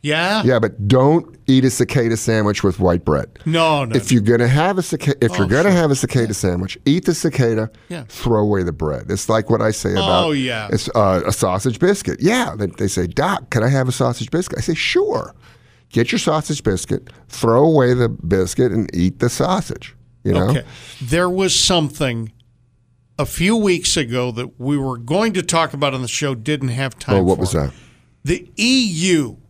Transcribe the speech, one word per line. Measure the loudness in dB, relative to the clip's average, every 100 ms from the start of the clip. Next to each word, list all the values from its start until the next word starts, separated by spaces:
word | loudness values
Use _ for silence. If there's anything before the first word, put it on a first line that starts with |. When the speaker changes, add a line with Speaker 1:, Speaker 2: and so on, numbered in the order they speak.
Speaker 1:
Yeah? | -2 -2 0 0
Speaker 2:
Yeah, | 2 2
but | 0 -2 2
don't | 4 6 2 0 -12 2
eat | 4 4
a |
cicada | 2 0 0 0 0
sandwich | 0 2 2 2
with | 0 2
white | 2 2 2
bread. | -2 -2 -8 -2
Speaker 1:
No, | 2 2 2 0
no, | -2
Speaker 2:
If | 2
Speaker 1:
no. | 2
Speaker 2:
you're | 4 4
gonna | 4
have | 4 2 0
a |
cica-, | -2 -2 -2 0
if | 0
Speaker 1:
Oh, | 0
Speaker 2:
you're | 2
gonna | 2 4
Speaker 1:
sure. |
Speaker 2:
have | 4 4
a | 0
cicada | 0 0 0
Speaker 1:
Yeah. |
Speaker 2:
sandwich, | -2 -2 -2 -4 -4 0
eat | 0 0
the | 0
cicada, | -2 0 0 0 -4 -10 _
Speaker 1:
Yeah. | -14 -14
Speaker 2:
throw | -8 -2 0
away | 2 0
the | -2
bread. | -4 -6 -6 -6
It's | -6 0
like | -2 0
what | 0
I | 0
say | -2 -2
about | -2 0 0 0
Speaker 1:
Oh, |
yeah. | -2 -2 -6 -4
Speaker 2:
it's, | -4 -2 0
uh, | 2 2 0
a |
sausage | -2 0 0 -2 0
biscuit. | 0 0 -2 -2
Yeah, | 0 0 -2 -4
they, | -6
they | -4 -4
say, | -2 -4
"Doc, | 0 -2 -2 -4
can | 0
I | 2
have | 0 0
a |
sausage | 0 -2 -2 -4
biscuit?" | -4 -4 -6
I |
say, | -4 -2
"Sure." | 0 0 0 -2 -6 -16 -20 -20 _ _ _
Get | -2 0
your | 0
sausage | 0 -2 -2 -4
biscuit, | -2 -2 -2 -6 -6 -20 -18
throw | -4 2 4
away | 6 6 4
the | 4 0
biscuit, | -2 0 0 0 0 0
and | 0 -2 0
eat | 0 2
the | -2
sausage. | 0 0 0 -4 -10 -14 -20 _ _
You | -2
know? | 0 0
Speaker 1:
Okay. | -2 -4 -20 -20 -14
There | -2 0 0
was | 0 0 0
something | 2 2 0 -2 -4 -4 -10 _ _ _ _ _ _ _ _ -6
a | -6
few | 0 0 2
weeks | 2 0 0 -2
ago | -2 -4 -4
that | -6 -10 -8
we | -4 -2
were | -2 -6
going | -4 0 0
to | -2
talk | -2 0 0
about | -2 -2
on | -2
the | -6
show, | -4 -4 -4
didn't | -4 -4 -4
have | -4 -6 -8
time | 0 2
Speaker 2:
Oh, |
what | 2 0
Speaker 1:
for |
Speaker 2:
was | 0
Speaker 1:
it. | -2
Speaker 2:
that? | -2 -6 -20 _ _ _
Speaker 1:
The | -4 -4 -4 -4
E | 0 2 0 -2 2
U | 2 0 -8 _